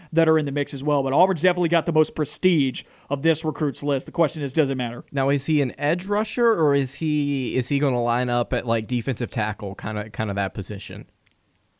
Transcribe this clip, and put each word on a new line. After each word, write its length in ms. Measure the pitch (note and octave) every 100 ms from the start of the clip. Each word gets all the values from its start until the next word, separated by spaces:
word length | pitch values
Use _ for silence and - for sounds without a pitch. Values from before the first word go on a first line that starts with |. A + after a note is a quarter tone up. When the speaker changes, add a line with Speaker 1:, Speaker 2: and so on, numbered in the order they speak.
| -
Speaker 1:
that 160 | D#3+ D#3+
are 80 | D#3+
in 80 | C#3+
the 60 |
mix 200 | C#3+ C#3+
as 80 | C3+
well. 220 | D3 C#3+
But 80 | C3+
Auburn's 300 | C#3 F#3+ E3
definitely 260 | F3+ E3+ E3+
got 180 | E3 D#3+
the 60 |
most 240 | D#3 D#3 -
prestige 680 | D3+ - F#3 E3+ C3+ B2 - - _
of 140 | C#3
this 200 | D#3 D#3
recruit's 400 | D#3+ - D3 A#2
list. 220 | C#3+ C#3 C3+
The 80 |
question 300 | E3+ D#3 D#3
is, 100 | C#3
does 160 | D#3 C3+
it 60 | C3
matter? 280 | A#2+ A#2+ -
Speaker 2:
Now, 160 | C#3 C3+
is 200 | C#3+ -
he 140 | D3+
an 120 | C3 -
edge 280 | D3 F3 F#3+
rusher 420 | G#3 A3 - A#3+
or 200 | G3 D3+
is 220 | C#3 C3 -
he, 640 | D#3+ D3+ C#3+ C#3 B2 A2+
is 100 | A#2+
he 120 | C#3+
gonna 220 | C#3 B2
line 280 | A#2+ A#2+ B2
up 240 | A#2+ A#2
at, 120 | A#2+ A#2+
like, 220 | A#2 A2
defensive 420 | B2 B2 A#2+ A#2+
tackle, 460 | A#2 G#2+ G#2+ G2+ G2
kinda, 340 | A#2 G#2+ G#2+
kinda 240 | - G#2+ G2
that 180 | G2
position? 540 | - F#2 G2 - G2+ G2+ _ _ _ _ _ _